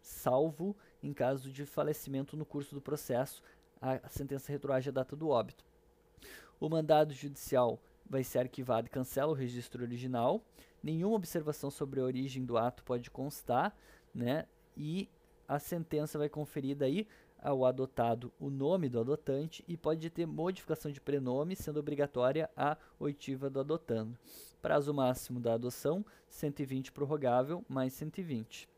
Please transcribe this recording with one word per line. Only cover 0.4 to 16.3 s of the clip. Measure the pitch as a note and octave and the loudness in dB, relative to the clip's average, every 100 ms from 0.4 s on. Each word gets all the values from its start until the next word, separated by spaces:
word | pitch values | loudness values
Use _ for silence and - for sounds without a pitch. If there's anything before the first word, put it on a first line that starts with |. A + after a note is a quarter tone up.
| D#3+ D3 F#3 G#3 - _ | 2 0 -6 -6 -14 _
em | C#3+ | -10
caso | C#3+ B2+ C3+ C3+ | -2 0 0 -6
de | C3+ C#3+ | -10 -6
falecimento | - D3 D3+ - C3+ C#3 D3+ | -2 -2 -2 -4 -4 -4 -6
no | D3+ | -6
curso | C#3+ C#3+ | -6 -6
do | C#3+ | -10
processo, | - D3 - B2 C#3 - - - _ - | -4 -6 0 0 0 -4 -20 -20 _ -6
a | C3 C3 - | -2 -2 -4
sentença | - C#3 C#3 - | -8 -6 -6 -4
retroage | C#3+ C#3 C3 C3+ | -6 2 2 2
à | |
data | C3+ B2+ C#3+ | -2 -2 -2
do | D#3+ | 2
óbito. | B2+ A2 - - _ _ _ _ - - - - - | 2 2 -6 -20 _ _ _ _ -20 -20 -20 -20 -6
O | D#3 | 0
mandado | D#3+ D#3 D3+ D3+ | 2 6 8 8
judicial | C3+ D3 C#3+ - C3 A#2+ A#2 _ _ - | 2 -10 -10 2 4 4 2 _ _ -4
vai | C3+ | -4
ser | B2+ - | 0 0
arquivado | B2+ - B2+ A2+ A#2+ | -2 -4 0 0 0
e | |
cancela | C3 B2+ - D3+ | -4 -2 0 2
o | |
registro | C#3+ B2+ B2 A#2+ B2 | 2 -2 -4 -8 -8
original. | A#2+ A#2+ B2+ B2 A#2+ G#3 - - - - | -6 -6 -2 2 2 2 -4 -20 -20 -10
Nenhuma | D3 D#3+ F#3 A3 | -2 0 2 2
observação | E3+ E3+ D3+ D3 C#3 | 0 -2 -2 -4 -6
sobre | - C#3 C3+ | -4 -4 0
a | |
origem | B2+ B2+ C3+ C3 | 0 0 -2 -4
do | B2+ A#2 | 0 2
ato | A#2+ - | 2 -2
pode | - B2 B2 | -4 -4 -4
constar, | - C3+ - - B2 F#3 - - - _ | -8 -8 -8 0 2 2 -2 -20 -20 _
né? | - A#2+ D3 - _ _ - | -4 0 0 -4 _ _ -8
E | D3+ F3 G3 _ _ _ - | -4 -4 -6 _ _ _ -4
a | C#3+ | -4
sentença | - F3 D#3+ D3+ D3+ D3+ | -2 -6 -2 -2 -2 0
vai | |
conferir | D3 | -2